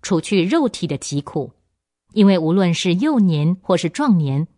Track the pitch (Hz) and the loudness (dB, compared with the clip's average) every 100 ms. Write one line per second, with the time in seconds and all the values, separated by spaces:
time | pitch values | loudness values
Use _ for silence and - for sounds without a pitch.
0 | - 175 - 202 175 320 262 - 160 143 | -2 -4 0 0 0 0 -2 -4 -6 -6
1 | - 143 139 160 131 _ _ _ _ _ | -6 -8 -6 -8 -8 _ _ _ _ _
2 | _ - 202 185 160 185 180 165 180 175 | _ 2 4 4 2 2 2 0 0 0
3 | 294 277 190 156 151 185 - 180 165 - | 0 2 2 2 0 -2 -2 -2 -2 -2
4 | 285 185 143 135 160 | 0 2 2 -2 -4